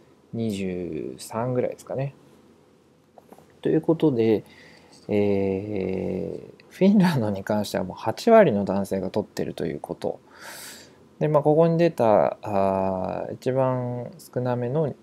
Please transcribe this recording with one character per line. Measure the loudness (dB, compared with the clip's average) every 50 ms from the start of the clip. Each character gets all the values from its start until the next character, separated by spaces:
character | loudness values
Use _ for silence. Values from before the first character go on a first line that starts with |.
| _ _ _ _ _ _ -6
二 | -4 -4 -4
十 | -4 -4 -4 -4 -4 -6 -6 -6 -8 -8 -8 -10 -12 -14
三 | -14 -10 -6 -4 -4 -2 -2
ぐ | -2
ら | -2 -4
い |
で | -6 -8
す | -12
か | -10 -6
ね。 | -6 -6 -8 -8 _ _ _ _ _ _ _ _ _ _ _ _ _ _ _ _ _ _ _ _ -20 _ -20 -20 -20 -20 _ _ _
と | -4 -2
い | -2
う | 0
こ | 2 0 0
と | 2 2 0
で、 | 2 2 2 4 2 2 0 -6 -20 -20 -20 -20 -20 -20 -20 -20 -20 -16 _ -2
え | 0 0 2 2 0 0 0 -2 -2 -4 -4 -6 -6 -6 -4 -4 -4 -4 -4 -4 -6 -6 -6 -8 -10 -12 -14 -18 -20 -20
ー、 | -20 -10
フ | -2 2 4
ィ | 6 6
ン | 6
ラ | 4 4 2
ン | 0
ド | 0 -2
に | -2 -4 -4
関 | -2 -2 -2 -2
し | -2
て | -4 -4
は | -4
も | -6 -8
う |
八 | -8 -6 -6 -4 0 4 6
割 | 8 8 8 6
の | 4 0 0
男 | 0 -2 -2 -2
性 | -2 -4 -4
が | -4 -2
取 | -2 -4 -4
っ | -4
て | -6 -8 -6
る | -6 -6
と | -6 -6
い | -6 -6
う | -8
こ | -10 -12 -10
と。 | -8 -6 -8 -8 -8 _ _ -20 -20 -20 -18 -18 -18 -18 -18 -20 -20 -20 -20 -20 _ -20 _ _ -2
で、 | 0 2
ま | 2 4
あ、 |
こ | 4 4 4
こ | 6 4 4
に | 4 4
出 | 2 2
た、 | 2 2 4 6 6 6 4 2 -2 -6
あ | -6 -4 0 0 2 2 2 0 0 -2 -2 -4 -4 -6 -6 -6 -8 -10
ー、 | -10
一 | -6 -4 -2
番 | 0 0 0 0 0 -2 -4 -6 -8 -8 -10 -12 -16 -20
少 | -16 -10 -6 -4
な | -2 -2 -2
め | -2 -4 -4
の | -2 -2 -2 -4 -6 -8